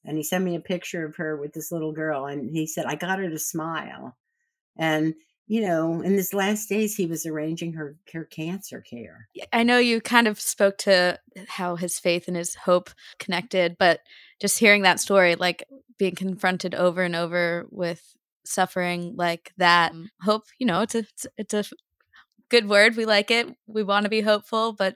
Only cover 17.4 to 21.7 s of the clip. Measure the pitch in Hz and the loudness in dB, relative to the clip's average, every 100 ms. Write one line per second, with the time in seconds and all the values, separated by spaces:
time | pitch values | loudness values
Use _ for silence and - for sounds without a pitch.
17.4 | 170 170 - 202 175 170 _ _ _ _ | 0 -2 -8 -6 -6 -6 _ _ _ _
18.4 | - - 185 185 175 175 175 180 175 170 | -8 -2 -2 0 -2 -4 -6 -4 -4 -4
19.4 | - - 175 175 165 165 180 _ 190 214 | -10 2 6 6 4 -2 -20 _ -2 -2
20.4 | _ _ 247 170 233 226 214 - - - | _ _ -2 0 -2 -4 -6 -14 -16 -12
21.4 | 214 208 202 | -4 -4 -4